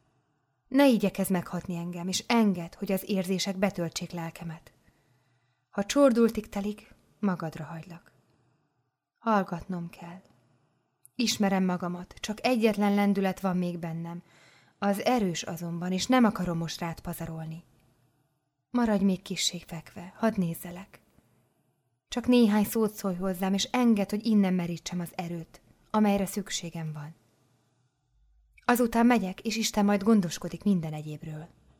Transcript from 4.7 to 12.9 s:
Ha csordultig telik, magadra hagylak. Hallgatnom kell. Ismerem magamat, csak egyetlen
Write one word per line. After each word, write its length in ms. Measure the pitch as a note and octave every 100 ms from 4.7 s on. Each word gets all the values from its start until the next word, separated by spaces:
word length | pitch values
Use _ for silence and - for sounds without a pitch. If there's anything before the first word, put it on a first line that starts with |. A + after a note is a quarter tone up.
| _ _ _ _ _ _ _ _ _ _
Ha 140 | -
csordultig 640 | G3+ C#4+ C#4 A3+ A#3 A3+ G#3
telik, 460 | G3+ G3 G#3 - _ _ -
magadra 460 | G3+ F3 D#3+ D#3+
hagylak. 480 | D3+ E3 D#3 E3+ _ _ _ _ _ _ _ _ _ _ _ _
Hallgatnom 680 | A3+ G#3 F#3 E3 - F3+ E3+
kell. 320 | - E3+ F#3 _ _ _ _ _ _ _ _ _
Ismerem 500 | - A3+ - G3+ F#3+
magamat, 500 | F#3 F3+ F3+ F3 F#3 -
csak 260 | - G#3+ A#3+
egyetlen 480 | B3 A3 G3+ G3+